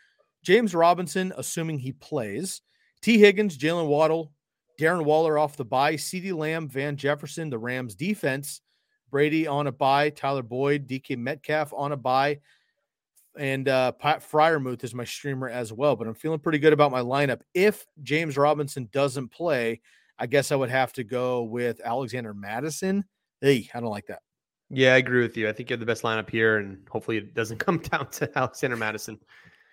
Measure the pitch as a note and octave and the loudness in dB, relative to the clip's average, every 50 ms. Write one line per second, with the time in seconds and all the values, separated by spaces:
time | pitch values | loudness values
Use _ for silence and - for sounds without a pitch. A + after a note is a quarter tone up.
0 | _ _ _ _ _ _ _ _ - F3 F#3+ A#3+ A#3 G3 E3+ E3 E3 F3 F3 F3 | _ _ _ _ _ _ _ _ 2 4 4 6 4 2 2 4 6 6 4 2
1 | F3+ D3 - F#3+ F#3 F#3 - - D3+ - - E3+ D#3+ D#3+ D#3 C3+ B2 C3 A2+ _ | 0 -4 -2 -2 -2 -2 -6 -8 -10 -8 -6 -4 -4 -4 -4 -6 -6 -8 -12 _
2 | - - D#3 C3+ A2 G2+ G2 C3+ F#3+ F#3 - - _ _ _ _ _ _ _ - | -12 -8 -6 -4 -4 -4 -6 -6 -8 -8 -10 -14 _ _ _ _ _ _ _ -4
3 | - G#3+ A#3 G#3 G#3 G3+ F#3 G3+ G#3+ G3 D#3 A#2+ C#3 D#3+ E3+ F3 D#3+ C#3+ D3 D3 | 2 4 8 8 8 8 8 4 -2 -2 -2 -2 -2 -2 0 0 0 2 2 4
4 | D#3+ D#3 D#3+ E3 D#3 D3 _ _ _ _ _ _ _ _ _ - D#3 D#3+ F3+ F3 | 4 4 2 0 -4 -10 _ _ _ _ _ _ _ _ _ 0 2 2 2 2
5 | D3+ D3 D3+ D#3+ E3 D#3 D3+ D3 D3+ C#3+ - - B2+ G2+ C3 C3 C#3+ D#3 D#3 C#3+ | 2 2 4 4 4 2 2 2 2 0 -2 -8 -6 -2 0 2 2 2 0 -2
6 | - - F#3 F3+ F3 G3 F3+ D#3 D3+ D#3 D#3+ E3 D#3+ C3+ B2 C3+ C#3 D3 C#3+ C#3+ | -6 -8 -8 -8 -6 -6 -6 -4 -4 -4 -4 -4 -6 -6 -6 -6 -4 -4 -6 -4
7 | C#3 C#3+ D3 C#3+ D3 C#3 - E3 D#3+ D3+ B2 A2 A2+ B2 B2+ B2+ B2+ A2+ G2 G2 | -2 -2 -2 -2 -6 -12 -10 -8 -8 -6 -8 -8 -6 -6 -6 -6 -8 -8 -8 -6
8 | D#3 G3+ G#3 - - C#3 C3 C#3+ C#3+ - - - _ _ _ _ _ _ _ _ | -4 -4 -4 -2 -2 -2 -2 -4 -6 -10 -14 -16 _ _ _ _ _ _ _ _
9 | _ - C#3 C#3 D3+ D3+ D#3 D#3+ D#3+ D3+ C#3+ C#3+ D3 C#3 A#2+ - C#3+ C3+ C#3 C#3+ | _ -6 0 2 2 2 2 0 0 0 -2 -2 -2 -4 -2 0 2 4 4 4
10 | D3 D3+ D3 - - C#3 C#3 C3+ A#2+ A2 A#2+ B2+ C#3 C#3+ D3 D3 C3+ A#2 C3 C3 | 2 0 -2 -4 -4 -4 -4 -4 -6 -6 -4 -2 0 0 0 -2 -2 -8 -10 -10
11 | _ - C3+ A#2+ A#2 C3 D#3 C#3+ - - D3+ D#3 D3 C#3+ - C#3 C#3+ D3 D3+ C3+ | _ -6 -6 -6 -4 -6 -8 -8 -4 -2 -2 -2 -2 -4 -6 -6 -6 -6 -6 -4
12 | A2+ B2+ B2+ C3 C#3 D3 D3 C#3+ _ _ _ _ _ _ _ _ _ _ _ _ | -2 0 2 2 2 2 -2 -4 _ _ _ _ _ _ _ _ _ _ _ _
13 | _ _ _ _ _ _ - D#3 C#3+ C3+ C3+ C3+ C3 C3+ C3 C3 B2+ B2 B2 - | _ _ _ _ _ _ -10 -6 -4 -4 -4 -2 0 2 2 2 2 0 -2 0
14 | - D3+ D#3 - - - - D3+ D#3 E3 E3 C#3+ C3 B2+ B2 A#2 C3+ A2+ A#2+ B2 | 0 0 0 0 -4 0 4 4 6 6 4 2 -2 -4 -6 -8 -10 -10 -10 -10
15 | A#2 - - - - C#3+ C3+ C3 C3 B2 A#2 B2 A#2 G#2 A2 A2+ C#3+ D3 B2+ G#2+ | -10 -10 -10 -10 -8 -6 -6 -6 -6 -6 -6 -6 -8 -8 -4 0 2 2 2 0
16 | A#2 A2 A2 - - D#3 D#3+ D3+ - E3+ D#3 C#3+ D3 D#3 D3+ C#3+ D3 C#3 B2+ B2+ | -2 -8 -8 -6 -6 -4 -4 -2 -2 -2 0 6 6 6 8 8 6 4 4 0
17 | A#2+ B2 C#3 C#3+ D3 C3+ A#2 - _ _ - F3 G3 G#3+ G#3 - - _ _ D3+ | -2 0 0 2 2 2 0 -4 _ _ 0 4 4 4 2 0 -14 _ _ -14
18 | C#3 A#2 D3 D#3+ E3+ D#3 C3 C#3+ C#3+ D3+ D3+ D3 C#3+ C#3 - C3+ A#2+ G2+ - C3+ | -6 -2 -2 0 0 0 2 2 4 4 4 0 -2 -6 -8 -10 -10 -4 0 0
19 | C#3+ C#3 A#2+ C#3+ B2+ A#2 _ - E3+ E3+ C#3+ B2 A#2 A2+ A#2 - _ _ _ _ | 0 0 0 -6 -8 -10 _ -6 -2 0 0 0 0 -2 -4 -6 _ _ _ _
20 | _ _ _ - A#2+ A#2 C#3 C#3 C3 - D3 C3+ C3 A#2+ C3 C3 B2+ - - C3+ | _ _ _ -10 -4 2 2 2 2 2 0 -2 0 0 0 0 0 0 -2 -10
21 | A#2 - B2+ B2 B2+ B2+ B2+ B2 A#2 A2 A2+ A#2+ B2 A#2+ A2+ - - A#2 A#2 C3+ | -8 -6 -4 -4 -2 -2 -2 -2 -4 -4 -4 -4 -4 -4 -4 -6 -6 -6 -4 -4
22 | C3+ A2 B2 B2+ A#2 G#2+ G2+ G2+ G2+ G2+ A2 B2 C#3+ D#3+ D3+ - F#3+ F#3+ G3 G3+ | -4 -6 -8 -8 -10 -10 -12 -12 -10 -8 -6 -6 -6 -6 -6 -4 -4 -2 -2 -2
23 | F#3+ _ _ _ _ _ _ - C3+ C#3 C#3 A2+ G2 - - A#2+ A#2+ A2+ G#2 G2+ | -4 _ _ _ _ _ _ 0 2 2 2 2 0 -6 -10 -8 -6 -6 -6 -8
24 | - - F#2 - _ _ _ _ _ _ _ _ _ - C#3 B2+ C3 B2+ B2+ C3 | -10 -12 -16 -16 _ _ _ _ _ _ _ _ _ -8 0 4 6 8 8 6
25 | B2+ B2+ B2+ B2 A#2 A2+ - A#2 G#2+ G#2+ G#2+ - A#2+ B2 B2 A#2 A2 A#2 A2 - | 4 4 2 2 2 0 -2 -4 -4 -4 -4 -6 -8 -8 -6 -4 -2 -4 -4 -2
26 | - A2+ A2 A2 G#2 - - A2+ A2+ A2 A2 G#2+ G2+ G2 F#2+ F#2+ - - - A2 | -2 -2 -2 -2 -4 -4 0 2 4 4 4 2 0 -4 -12 -16 -18 -10 -10 -8
27 | - - A2+ G#2+ G#2 - - B2 A#2 A2 A2+ - - G3 F3 D#3+ - - F3 D3+ | -6 -4 -6 -6 -6 -6 -6 -6 -4 -4 -6 -6 -4 -2 -2 -4 -4 -4 -6 -6
28 | C3 - - - C#3+ - - C#3 B2+ A#2+ - - C#3+ B2+ A#2+ A2+ A2+ G#2+ G#2+ G#2 | -6 -8 -8 -8 -8 -4 -2 -4 -4 -4 -4 -6 -4 -4 -4 -4 -4 -6 -6 -8
29 | - A2+ G#2+ - _ _ - - - - _ _ _ _ | -10 -12 -16 -16 _ _ -20 -20 -20 -20 _ _ _ _